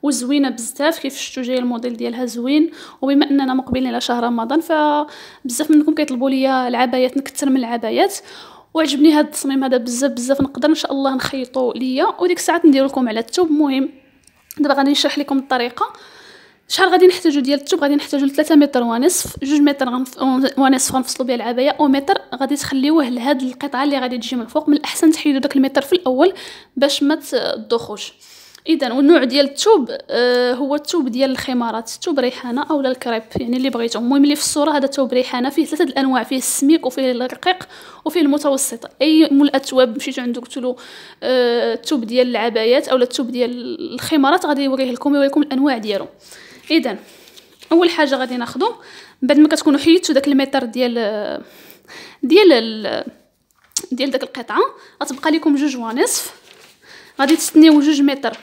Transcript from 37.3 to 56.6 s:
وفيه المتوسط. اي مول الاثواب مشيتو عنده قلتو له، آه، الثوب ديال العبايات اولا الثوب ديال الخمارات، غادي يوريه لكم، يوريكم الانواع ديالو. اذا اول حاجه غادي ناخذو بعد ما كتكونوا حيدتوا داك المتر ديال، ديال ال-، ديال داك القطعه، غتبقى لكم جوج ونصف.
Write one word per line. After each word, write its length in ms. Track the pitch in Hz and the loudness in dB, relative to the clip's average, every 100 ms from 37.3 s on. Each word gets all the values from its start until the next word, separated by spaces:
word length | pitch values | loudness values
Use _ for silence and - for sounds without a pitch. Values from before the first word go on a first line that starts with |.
| - 359 370 - - - - 311 | -4 -2 -2 -6 -20 -20 -10 -4
وفيه 160 | 349 | 0
المتوسط. 680 | 294 294 294 269 - 233 - _ | 2 2 0 -2 -4 -8 -16 _
اي 280 | 294 311 311 | 4 6 6
مول 160 | 277 285 | 6 4
الاثواب 480 | 269 269 262 254 226 | 2 0 2 2 0
مشيتو 260 | 269 262 | -8 -8
عنده 200 | 247 240 | -6 -8
قلتو 200 | 240 277 | -10 -8
له، 140 | 247 247 - - - - | -8 -8 -14 -20 -20 -8
آه، 500 | - 254 240 240 233 | -2 2 2 0 -2
الثوب 320 | 240 - 302 226 | -4 -2 -4 0
ديال 220 | 240 247 | 0 2
العبايات 600 | 226 233 226 220 262 294 | 0 -2 0 2 2 2
اولا 160 | 262 | 0
الثوب 280 | 247 - 247 | 0 -2 -6
ديال 460 | 247 240 247 240 - - | -2 -4 -4 -10 -10 -10
الخمارات، 520 | 254 - 311 269 349 349 | -10 -2 2 4 2 0
غادي 180 | 285 | 0
يوريه 280 | 277 262 262 | 0 -2 -2
لكم، 240 | 240 294 285 | -2 0 2
يوريكم 260 | 277 277 | 2 2
الانواع 360 | 285 262 285 240 | 0 0 0 0
ديالو. 300 | 214 196 - _ - - - - - | -4 -6 -6 _ -20 -20 -20 -20 -2
اذا 260 | 311 247 190 - - - - _ _ - | 0 0 -8 -12 -20 -20 -20 _ _ 0
اول 180 | 330 349 | 2 4
حاجه 260 | 339 294 262 | 2 0 0
غادي 220 | 254 247 | -4 -6
ناخذو 380 | 240 254 403 - - - - _ | -6 -2 -4 -4 -18 -20 -20 _
بعد 180 | 254 294 | 2 6
ما 80 | 302 | 6
كتكونوا 320 | 302 320 285 | 6 2 2
حيدتوا 360 | 330 339 359 269 | 4 4 4 0
داك 120 | 277 | 2
المتر 380 | 269 269 269 247 | 0 2 -2 -4
ديال، 280 | 233 247 233 214 214 208 71 - - - - _ - - - | -2 -2 -2 -4 -4 -6 -8 -12 -20 -20 -20 _ -20 -20 -8
ديال 280 | 247 339 403 | 4 6 8
ال-، 520 | 254 226 220 202 - - - _ _ _ _ _ - - | 6 2 -6 -6 -6 -8 -16 _ _ _ _ _ -12 -8
ديال 200 | 247 269 | -4 -4
داك 120 | 269 | -4
القطعه، 380 | - - 233 247 523 - - _ | -6 -12 -6 -2 -2 -4 -20 _
غتبقى 280 | 294 254 320 | -10 -4 0
لكم 240 | 311 320 285 | 0 2 2
جوج 220 | 294 254 | 0 -4
ونصف. 560 | 226 240 480 - - - _ - | -8 -2 -2 -2 -8 -16 _ -20